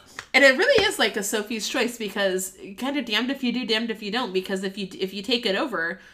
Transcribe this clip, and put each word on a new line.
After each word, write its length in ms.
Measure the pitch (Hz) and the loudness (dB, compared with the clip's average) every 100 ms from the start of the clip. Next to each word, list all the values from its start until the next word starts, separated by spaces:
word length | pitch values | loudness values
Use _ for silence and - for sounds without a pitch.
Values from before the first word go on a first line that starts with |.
| - - - | -18 -16 0
and 100 | 262 | 6
it 140 | 277 262 | 8 8
really 280 | 494 480 403 | 6 4 4
is, 140 | - | 2
like, 180 | 220 214 | 0 0
a 60 | |
Sophie's 440 | 196 247 - 226 - | -2 -2 -2 -4 -2
choice, 300 | 269 233 - | 0 -2 -2
because 580 | 208 202 196 185 185 - 185 196 | -6 0 0 0 -4 -10 -16 -8
kind 200 | 254 285 | -4 -4
of 80 | 233 | 0
damned 260 | 214 247 | 0 0
if 120 | 269 | -2
you 80 | 247 | -2
do, 140 | 240 226 | -2 0
damned 240 | 220 233 | 0 -2
if 140 | 214 | -4
you 80 | 208 | -4
don't, 220 | 226 226 | -4 -2
because 300 | 185 185 190 | -2 -2 -4
if 140 | 190 202 | -4 -6
you, 100 | 185 - | -8 -6
if 140 | 190 202 | -6 -6
you 80 | |
take 220 | 202 269 220 | -2 0 0
it 80 | 196 | -2
over, 440 | 285 180 165 190 - | -2 -2 -4 -6 -14